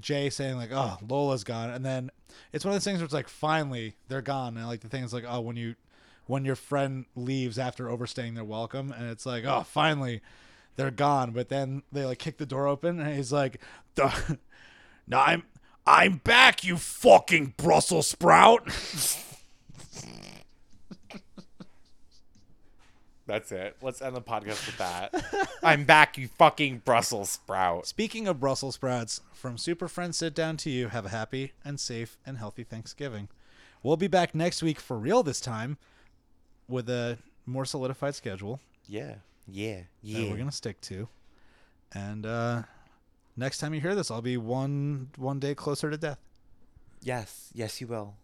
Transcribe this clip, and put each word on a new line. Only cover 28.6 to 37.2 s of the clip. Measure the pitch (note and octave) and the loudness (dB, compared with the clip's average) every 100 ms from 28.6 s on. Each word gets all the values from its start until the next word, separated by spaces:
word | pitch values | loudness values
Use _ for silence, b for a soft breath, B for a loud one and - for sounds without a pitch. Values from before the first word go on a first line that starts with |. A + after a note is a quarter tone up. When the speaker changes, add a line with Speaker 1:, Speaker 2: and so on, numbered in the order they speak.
| C3+ - | -6 -6
Speaker 1:
sprouts, | C3 B2 A#2 - - | -4 -4 -4 -10 -12
from | - B2+ A#2+ | -14 -12 -8
Super | - E3+ F3 | -6 -6 -6
Friends | - F3 D#3 | -6 -6 -4
Sit | E3 | -4
Down | D3+ D#3+ D#3+ | -2 -4 -4
to | D#3+ | -4
you, | B2+ A#2+ | -4 -2
have | A2+ G2 | -4 -6
a | |
happy | A2 A2 C3 C3+ - | -6 -6 -6 -8 -12
and | C#3+ C#3+ | -12 -8
safe | - A#2 A#2 - - | -6 -6 -8 -12 -14
and | C3 | -12
healthy | G#2+ G2 | -12 -12
Thanksgiving. | A#2 A2+ - - C#3+ G#2+ G2+ - b b b b | -14 -14 -14 -10 -10 -8 -12 -16 b b b b
We'll | A#2+ D#3+ | 0 2
be | F#3+ | 2
back | F3+ E3+ D#3+ | 2 2 0
next | E3+ - | 0 0
week | E3 D3+ | -2 -2
for | - A#2 | -6 -6
real | A#2+ A#3 | 2 2
this | E3+ A#2 | 2 -4
time | B2+ A2 A#2+ D3 b b b _ _ _ _ _ - | -6 -6 -6 -10 b b b _ _ _ _ _ -8
with | B2+ A#2 | -6 -4
a | B2 A#2+ A#2 | -4 -4 -6